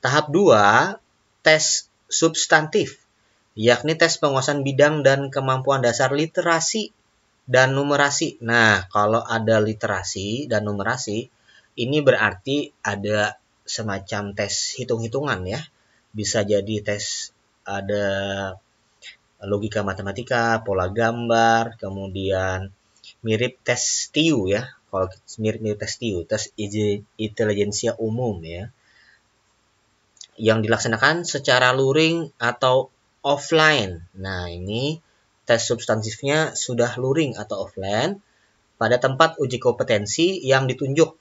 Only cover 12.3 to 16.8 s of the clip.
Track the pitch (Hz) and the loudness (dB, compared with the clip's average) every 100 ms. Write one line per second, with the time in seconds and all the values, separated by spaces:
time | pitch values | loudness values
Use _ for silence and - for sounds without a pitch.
12.3 | 95 - 143 - _ 107 101 101 107 104 | -2 -4 -4 -4 _ -6 -4 -2 0 -2
13.3 | - _ _ - - 104 98 95 104 101 | -4 _ _ -12 -8 -6 -6 -6 -6 -6
14.3 | 101 101 - - - 120 117 113 131 147 | -6 -4 -4 -6 -8 -4 -4 -2 -4 -4
15.3 | 101 90 123 160 _ _ _ _ 107 101 | -4 -4 -8 -10 _ _ _ _ -8 -2
16.3 | 110 101 104 98 107 | -2 2 0 0 -6